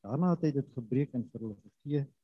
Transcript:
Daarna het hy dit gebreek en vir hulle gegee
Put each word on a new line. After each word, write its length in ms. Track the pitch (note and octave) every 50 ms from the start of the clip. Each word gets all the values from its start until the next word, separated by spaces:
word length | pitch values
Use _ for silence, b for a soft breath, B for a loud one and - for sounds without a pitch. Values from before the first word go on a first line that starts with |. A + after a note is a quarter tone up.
| -
Daarna 300 | G2 A#2+ C#3+ F3+ F3+ E3+
het 120 | E3 -
hy 60 | D3+ C#3
dit 160 | C#3 - - -
gebreek 380 | B2+ A#2 G#2+ B2 C3 D3 - -
en 100 | B2 A2 -
vir 120 | _ - A2+
hulle 140 | A2 G#2 G2
gegee 460 | _ - _ _ _ C#3+ D3 D3 C#3 - _ _